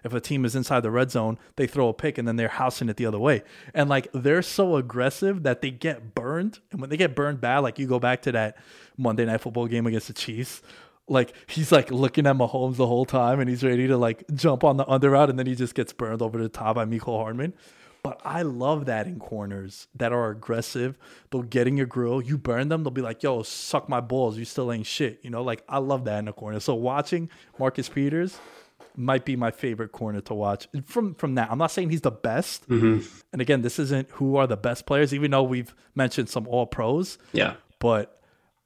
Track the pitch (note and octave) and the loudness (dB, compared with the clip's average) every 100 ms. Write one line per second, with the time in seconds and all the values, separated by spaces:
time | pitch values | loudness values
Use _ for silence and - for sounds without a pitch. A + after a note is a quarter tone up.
0 | A#2 A#2+ - C#3+ B2+ B2+ B2 C3 A#2 A#2 | -6 -6 -2 0 0 0 0 0 2 0
1 | B2+ B2 A2 A2+ - - B2+ C#3+ B2 A2 | 0 0 -2 -4 -10 -4 -2 2 0 2
2 | D#3 B2+ A#2 A2+ A2+ - B2+ - A#2 G#2 | -4 -2 -2 0 -2 0 -2 -2 -4 -2
3 | A#2 G#2+ C3 B2 - - - - C#3+ C#3 | -2 0 2 2 0 -18 -8 -2 2 2
4 | C3+ C3+ B2+ E3 F3+ - F#3+ D#3 B2 A#2 | 0 -2 2 2 0 0 2 2 0 0
5 | B2+ - G3 G3 C#3 B2 C#3+ B2 D#3+ B2+ | 0 0 -2 0 0 0 -2 -4 -6 -6
6 | A2+ B2 A#2+ D#3+ G3+ - _ G3 C3 D#3 | -6 -6 -4 -2 -4 -6 _ -10 -6 0
7 | F3+ C3+ D3 C#3+ A#2+ C3+ C3+ A2 C3+ B2+ | 0 2 -2 0 0 2 2 -2 0 2
8 | B2 B2+ - A#2 G#2+ - - - - - | 2 0 0 0 -2 -4 -20 -20 -20 -2
9 | B2+ A2 A#2 A2 B2+ A#2 A#2 A#2 A#2 A2+ | 0 2 2 0 -2 -4 -2 0 0 -2
10 | - A#2 - A2+ B2+ - - - - _ | -4 -10 -8 -6 -8 -10 -20 -20 -20 _
11 | - C3 A#2+ - - - D3+ D#3 - B2+ | 0 0 0 -4 -10 -4 6 6 6 2
12 | C3+ - C#3+ C3+ A#2+ C3+ C3 B2 B2 A#2+ | 2 4 4 4 2 0 -2 2 2 4
13 | C3 C3 A#2+ C3+ B2+ B2 C3 B2 C3 C3 | 2 2 4 4 2 2 2 2 4 4
14 | A#2 A2+ - D3 E3 B2+ D3+ C3+ C3+ C3+ | 2 0 -6 0 2 6 4 4 4 4
15 | C#3 C#3 D3 C3 C3 B2 B2 - A2+ - | 6 8 6 4 -2 -2 -2 -2 -4 -4
16 | A#2 A2+ A2+ A2+ A2+ - A2 A2+ A2 A2+ | -4 -2 -2 -2 -4 -4 -2 0 0 -2
17 | A2 A2+ A2 A#2 D#3 - - - - _ | -2 -4 -4 -4 -6 -8 -20 -20 -20 _
18 | C#3 B2+ - D#3 E3 B2 B2+ D3+ C3 A2 | -10 -8 -6 -4 -4 -2 0 0 0 -2
19 | G2+ E3+ - A2 G2+ G2 F#2+ - - - | -4 -8 -8 -8 -8 -8 -12 -16 -20 -4
20 | A#2 A#2+ A#2 A2 - A#2 A#2+ B2+ B2 C#3 | 0 0 -2 -4 -4 -4 -2 -4 -4 -6
21 | - - _ C3 A#2+ B2 A#2+ C#3 B2+ B2+ | -16 -20 _ -6 0 2 2 2 0 0
22 | A#2+ C3 B2 D3 - A#2 C#3+ D#3+ D3+ B2+ | 0 0 -2 -4 0 -2 0 -2 -2 -4
23 | A#2+ A2+ D3 B2 G#2+ - - D3 - B2+ | -6 -2 -2 -2 -4 -10 -4 -4 -2 -4
24 | A#2+ B2+ B2 A2 A#2 - B2 A#2 G#2+ - | -2 0 0 -2 -8 -4 -4 -4 -6 -4
25 | C3+ A2 B2+ A#2 B2 A2+ - C#3 C3+ C3+ | -4 -4 -10 -6 -4 -6 -4 -4 0 -2
26 | A#2+ G#2 G#2+ - G#2+ G#2+ - A#2 B2 C#3 | -2 -4 -4 -8 -8 -6 -2 0 0 -2
27 | D3 F3+ E3 - - - C3 C3+ B2+ - | -2 -4 -4 -12 -20 -2 -2 -2 -6 -2
28 | C#3 D#3+ F#3 - - - - _ - - | 0 0 -4 -6 -20 -20 -20 _ -20 -6
29 | B2 C3+ C3+ B2+ A#2 - C3+ A2 A2 - | 0 0 0 0 0 -2 -4 -4 -8 -6
30 | A2 G#2 - G#2+ G2+ G2+ - C#3 C3+ A#3+ | -6 -6 -6 -2 -2 -2 -6 -10 -4 -2
31 | G#3+ D#3 D#3 B2+ A2 A#2 D#3+ - F3 D#3+ | -2 -2 -2 0 0 0 0 0 -2 0
32 | C#3 A2 A#2+ A#2+ - - - A#2+ A2+ A2 | 0 -2 -2 -2 -2 -8 -2 4 4 4
33 | - - _ - B2+ C#3 A#2 - C#3 C3+ | 0 -16 _ -4 2 2 2 -2 0 0
34 | C3 - C3+ C#3 C3+ G#2 A#2+ A#2+ - C#3+ | -2 -2 0 4 2 2 -2 -4 0 2
35 | D3 C#3 D3 C3+ C3 B2+ A#2+ - _ - | 2 2 2 4 2 0 -4 -14 _ 0
36 | B2+ - A#2 B2+ A2+ B2 A#2 - A2+ D3 | 0 0 -2 -4 -2 0 0 -2 0 0
37 | F#3+ - - - G2+ - _ _ A#2+ A2 | -2 -8 -4 0 0 -2 _ _ 2 2
38 | G#2 - _ _ _ _ | 0 -10 _ _ _ _